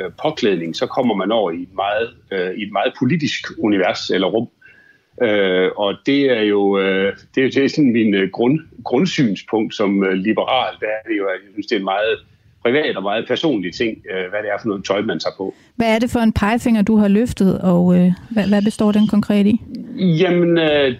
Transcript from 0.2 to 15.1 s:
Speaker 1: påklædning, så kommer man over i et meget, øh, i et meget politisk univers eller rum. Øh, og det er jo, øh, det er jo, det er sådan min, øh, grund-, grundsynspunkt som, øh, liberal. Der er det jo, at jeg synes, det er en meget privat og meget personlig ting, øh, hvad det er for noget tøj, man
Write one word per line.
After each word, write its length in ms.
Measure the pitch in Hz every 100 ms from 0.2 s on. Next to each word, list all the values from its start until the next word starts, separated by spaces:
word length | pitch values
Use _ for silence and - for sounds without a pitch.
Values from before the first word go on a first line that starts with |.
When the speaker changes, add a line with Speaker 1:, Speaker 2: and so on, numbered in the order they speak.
Speaker 1:
påklædning, 520 | 151 156 107 90 82 82
så 100 | 123
kommer 300 | - 123 101
man 160 | 92
over 200 | 113 95
i 100 | 85
et 120 | 90 95
meget, 320 | 98 107 113 - -
øh, 260 | 98 90 92
i 40 |
et 80 | 101
meget 220 | 98 123 -
politisk 480 | 127 165 - - - -
univers 500 | 110 101 90 - -
eller 180 | 95 95
rum. 200 | 110 120 _ - - _ _ _ -
Øh, 480 | 120 104 95 92 92 101
og 160 | 101 98 -
det 160 | 139 139 117
er 40 |
jo, 380 | 107 101 98 98
øh, 340 | 95 95 98 - - -
det 60 |
er 40 | 127
jo, 40 |
det 80 | 131 139
er 40 |
sådan 220 | - 139
min, 200 | 113 110
øh, 160 | 98 95
grund-, 300 | - 120 156 - -
grundsynspunkt 920 | - 117 180 - 123 92 - 110 107 -
som, 280 | 101 98
øh, 100 | 95
liberal. 600 | 95 98 101 98 127 101 -
Der 80 | 107
er 220 | 107 110
det 80 | 107
jo, 80 | 98
at 140 | 92 98
jeg 60 |
synes, 140 | 104 104
det 80 | 110
er 40 |
en 60 | 95
meget 320 | 95 110 107 - _ _ _
privat 340 | 117 139 151 101
og 60 |
meget 220 | 101 107 -
personlig 460 | 120 165 117 90
ting, 240 | - 117 104 -
øh, 180 | 95 90
hvad 100 | 101
det 60 | 104
er 80 | 101
for 60 | 117
noget 180 | 98 -
tøj, 160 | 101
man 180 | 110